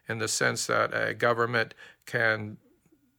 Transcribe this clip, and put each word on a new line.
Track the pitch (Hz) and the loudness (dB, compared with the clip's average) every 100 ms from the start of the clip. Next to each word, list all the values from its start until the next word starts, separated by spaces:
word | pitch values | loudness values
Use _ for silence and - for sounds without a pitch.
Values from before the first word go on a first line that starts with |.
| - | -8
in | 113 | -4
the | 110 | -2
sense | - 127 117 - | 0 0 0 0
that | 113 110 | 2 2
a | 110 110 | 0 -2
government | 110 120 117 117 120 113 - - - - | 0 2 2 2 0 -2 -6 -20 -20 -6
can, | 123 113 110 107 107 _ _ _ _ _ | 0 2 0 -4 -10 _ _ _ _ _